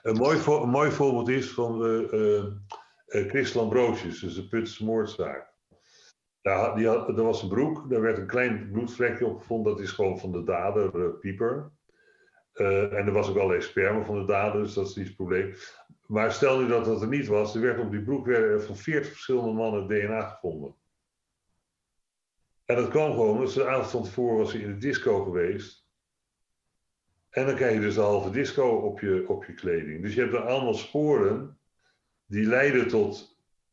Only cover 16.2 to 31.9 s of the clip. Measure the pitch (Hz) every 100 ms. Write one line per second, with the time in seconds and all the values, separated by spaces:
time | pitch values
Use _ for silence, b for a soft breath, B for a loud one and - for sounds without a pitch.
16.2 | 113 - 139 131 120 117 113 104 110 143
17.2 | 123 104 107 113 120 110 107 104 107 139
18.2 | 120 117 110 104 104 101 - 151 - -
19.2 | - 127 113 110 113 104 95 107 104 110
20.2 | 98 - 90 78 71 - _ _ _ _
21.2 | _ _ _ _ _ _ _ _ _ _
22.2 | _ _ _ _ - 120 123 151 156 120
23.2 | 110 110 131 135 135 131 107 120 104 -
24.2 | 120 110 104 113 104 101 135 - 123 101
25.2 | 98 90 87 101 - - _ _ _ _
26.2 | _ _ _ _ _ _ _ _ _ _
27.2 | _ 127 135 131 127 110 104 98 104 101
28.2 | 98 110 123 - 127 110 107 - 101 92
29.2 | 92 98 - - 92 82 76 78 101 107
30.2 | 117 120 113 135 123 104 - 147 151 131
31.2 | 98 110 143 - _ _ _